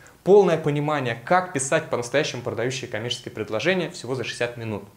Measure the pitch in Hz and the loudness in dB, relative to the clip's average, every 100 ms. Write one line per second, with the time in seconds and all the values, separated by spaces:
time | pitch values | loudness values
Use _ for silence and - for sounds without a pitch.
0 | - - 175 202 180 160 151 147 147 147 | -20 -2 6 8 8 4 2 0 0 0
1 | 123 117 - 180 180 135 - 160 - 120 | -2 -2 2 2 2 -2 0 0 0 -4
2 | 120 139 156 127 117 107 123 131 120 107 | 0 0 0 -4 -6 -2 -2 -4 -6 -6
3 | 117 - - 110 101 110 160 185 156 - | -6 -6 -8 -8 -4 -2 0 0 -2 -8
4 | 117 127 110 - 120 120 113 104 - | -8 -6 -6 -4 -4 -4 -6 -6 -8